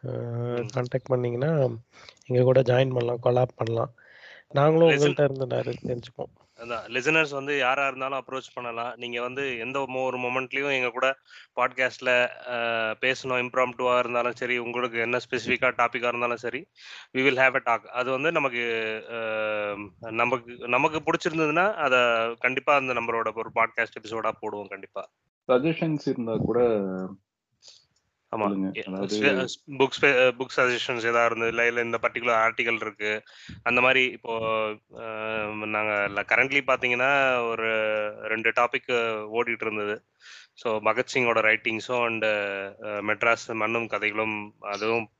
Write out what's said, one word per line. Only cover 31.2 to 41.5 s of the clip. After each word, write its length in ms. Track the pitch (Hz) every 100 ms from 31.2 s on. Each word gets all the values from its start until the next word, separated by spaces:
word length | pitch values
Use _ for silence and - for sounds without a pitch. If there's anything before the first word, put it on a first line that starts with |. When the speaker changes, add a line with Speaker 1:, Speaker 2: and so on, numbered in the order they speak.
Speaker 2:
இருந்தது, 240 | 117 113 117
இல்ல, 180 | 117 117
இல்ல 140 | 120
இந்த 180 | 117 117
பர்டிகுலர் 480 | 117 123 120 113 113
ஆர்டிகல் 240 | 110 117
இருக்கு, 480 | 117 110 101 104 107 - - - -
அந்த 180 | 120 123
மாதிரி 240 | 127 131
இப்போ, 340 | 127 107 117 113 110 110 107 107 _ 117
அ, 60 | 113 110 110 110 107 107
நாங்க 440 | 107 107 107 104 101
ல-, 160 | 101 101
currently 320 | 113 135 139 131
பாத்தீங்கன்னா 760 | 127 127 123 131 143 135 127 117
ஒரு 500 | 113 113 110 107 107 107 107 110
ரெண்டு 220 | 110 113
டாபிக் 400 | 113 120 131 - 120 117 110 107
ஓடிட்டு 320 | 113 120 113 113
இருந்தது. 360 | 107 104 107 _ _ - - -
So, 220 | - 120 110
பகத்சிங்கோட 640 | 107 110 127 135 120 113
ரைட்டிங்ஸும் 680 | 110